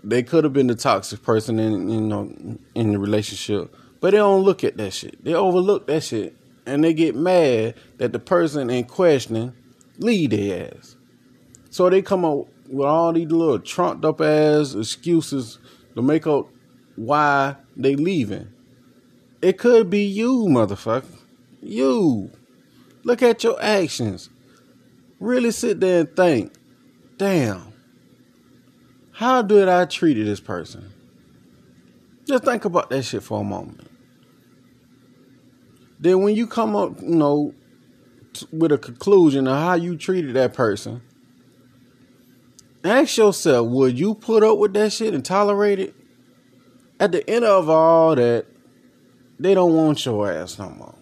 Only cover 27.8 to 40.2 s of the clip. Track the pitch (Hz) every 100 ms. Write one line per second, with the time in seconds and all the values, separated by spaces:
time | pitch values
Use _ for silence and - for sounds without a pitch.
27.8 | _ _ _ _ _ _ _ _ _ _
28.8 | _ _ _ - 233 254 202 208 185 180
29.8 | 180 - 165 120 107 101 - 90 78 -
30.8 | 92 - _ _ _ _ _ _ _ _
31.8 | _ _ _ _ - 262 277 240 202 170
32.8 | - 135 123 107 - 104 104 92 92 -
33.8 | - _ _ _ _ _ _ _ _ _
34.8 | _ _ _ _ _ _ _ _ _ _
35.8 | _ _ 160 185 202 214 233 - 220 208
36.8 | 175 - - 165 147 147 147 - _ _
37.8 | _ _ _ _ - - - 160 160 143
38.8 | - 120 - 202 165 135 131 139 165 180
39.8 | 170 165 - 185